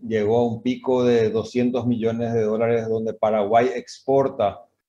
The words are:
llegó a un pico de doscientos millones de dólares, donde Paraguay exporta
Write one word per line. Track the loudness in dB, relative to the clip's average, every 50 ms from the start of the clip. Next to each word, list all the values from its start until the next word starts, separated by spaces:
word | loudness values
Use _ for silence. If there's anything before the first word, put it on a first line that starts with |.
| -8
llegó | -4 -2 0 0 2 2 2
a | 0
un | 0 -2 -4
pico | -4 -4 -4 -2 -2 0 0 2
de | 2 2 4 4 2 2
doscientos | 0 -2 -4 -2 -2 -2 0 2 0 0 0
millones | -2 -2 0 -2 -2 -2 -2 -4 -2 -2
de | 0
dólares, | 0 0 0 0 0 0 0 0 0
donde | -2 -2 -2 -2 -4 -2
Paraguay | -2 0 0 2 0 0 4 4 4 4 2 -2
exporta | -6 -10 -12 -20 -10 _ 2 2 2 2 2 0 0 -2 -2 -2 -6 -16 _ _ _ _